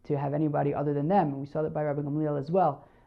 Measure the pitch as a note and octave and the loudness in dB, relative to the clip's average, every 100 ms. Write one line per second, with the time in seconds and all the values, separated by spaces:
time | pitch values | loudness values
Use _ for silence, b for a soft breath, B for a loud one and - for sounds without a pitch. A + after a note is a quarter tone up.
0 | - C#3+ C#3+ D3 D#3 D3 C#3+ C#3+ D3 C#3+ | -4 -2 0 0 0 2 0 0 0 0
1 | D3 G3 D3+ C3+ C#3+ D#3 D#3 D#3+ D3+ C#3+ | 2 2 2 -2 -6 -4 -4 -2 -2 -2
2 | C#3+ D3 D3+ D3 C#3 F#3 E3 C#3 b b | -2 -2 0 -2 0 2 2 0 b b